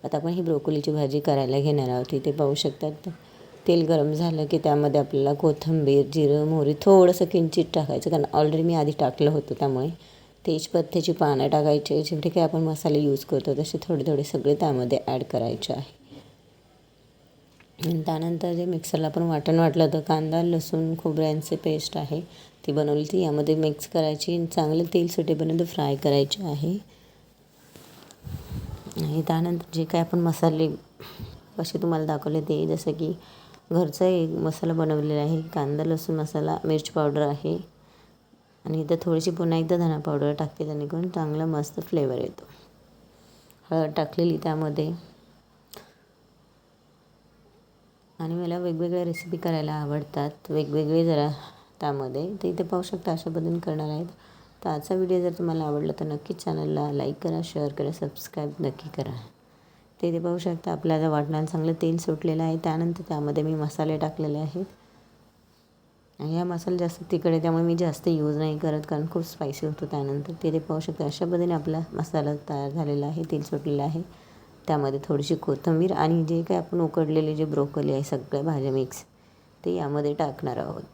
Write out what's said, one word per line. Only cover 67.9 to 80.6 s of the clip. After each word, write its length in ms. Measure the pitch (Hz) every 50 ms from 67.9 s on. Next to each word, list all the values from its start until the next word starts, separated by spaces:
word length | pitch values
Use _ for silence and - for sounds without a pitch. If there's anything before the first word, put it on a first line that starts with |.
| 147 - - 180
यूज 280 | 165 156 151 151 147
नाही 220 | 147 156 156 151 151
करत, 240 | 160 160 151 151 151 -
कारण 180 | 160 147 151 160
खूप 120 | - 170 165
स्पायसी 420 | 165 - - 156 139 143 - -
होतो 200 | 151 151 - 160
त्यानंतर. 460 | 143 - 147 139 139 139 143 143 - 165 165 -
तिथे 160 | 165 156 160
पाहू 220 | 156 - 165 156
शकता 240 | 160 - 160 - 156
अशा 200 | 143 151 - 185
पद्धतीने 300 | 170 175 170 175 175 170
आपला 260 | 160 147 156 156 160 160 - -
मसाला 420 | - 156 - - 160 147 147 147
तयार 360 | 147 147 - 151 139 139 143
झालेला 360 | 143 170 156 147 143 143 143
आहे, 160 | 143 156 165 160
तेल 200 | 156 - 151 151
सुटलेलं 400 | - - 147 143 - 147 139 139
आहे. 200 | 151 151 165 175 - - - - - - - - - - - -
त्यामध्ये 340 | - 160 147 143 139 135 139 143
थोडीशी 300 | - 156 139 143 - 165
कोथिंबीर 580 | 156 - - 143 139 - 175 165 160 170 185 190
आणि 320 | - 156 156 165 170 160
जे 180 | 156 170 165 165
काही 160 | 170 190 175
आपण 220 | 170 - - 175
उकडलेले 540 | 170 160 - - 160 151 156 156 156 156 156
जे 100 | 151 160
ब्रोकोली 480 | 151 151 143 143 143 - 151 143 147 139
आहे 100 | 135 143
सगळ्या 400 | - - 131 131 - - 139 143
भाज्या 300 | 165 160 139 131 139 131
मिक्स 320 | 135 131 123 - - - _ _ _ _ - _ _ _ _ - _ -
ते 100 | 175 180
यामध्ये 400 | 180 160 139 143 147 147 147 147
टाकणार 420 | 147 165 143 135 - - 139 123
आहोत. 260 | -